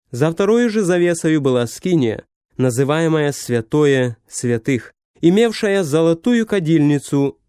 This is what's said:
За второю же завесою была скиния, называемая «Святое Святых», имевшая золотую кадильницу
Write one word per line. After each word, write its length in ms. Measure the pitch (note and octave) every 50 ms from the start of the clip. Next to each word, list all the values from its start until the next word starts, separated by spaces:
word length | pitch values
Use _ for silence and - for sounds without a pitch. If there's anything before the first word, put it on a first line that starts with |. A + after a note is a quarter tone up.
| _ _
За 180 | - A#2+ C#3+ D#3+
второю 400 | E3 - G3+ G3 A3 A#3 A#3+ A#3+
же 140 | G3+ A3 G#3
завесою 580 | E3+ F#3 F3 F3 F3 F3 E3 - D#3+ D#3+ D#3
была 260 | C#3 C#3 B2+ B2 A#2+ A2+
скиния, 560 | - - - F#3 F3+ D#3+ B2+ A2+ G#2 - - _ _ _ _ _ _ -
называемая 760 | B2+ B2+ A#2+ B2 C#3 C3 D3 D#3+ E3 D#3+ D#3+ D#3 D3+ C#3+ C#3
«Святое 800 | - - - A#2+ A#2 A2 - - D3+ D3+ C#3+ C#3 C3 B2+ B2 A#2 - _
Святых», 680 | _ - - - A#2+ A#2+ A2+ - - C#3 A#2 - - - _ _ _ _ _
имевшая 640 | - E3+ F3+ G#3 A#3 A#3 G#3+ - - G#3 G3 G3 F#3+
золотую 600 | D3 C3+ D#3+ E3 E3 E3 E3 - A#3+ B3 A#3 A3
кадильницу 920 | A3 G#3+ G3+ E3+ D3+ E3 D#3+ D3 D3 D3 C#3+ - - - C#3 C#3 C#3 - _ _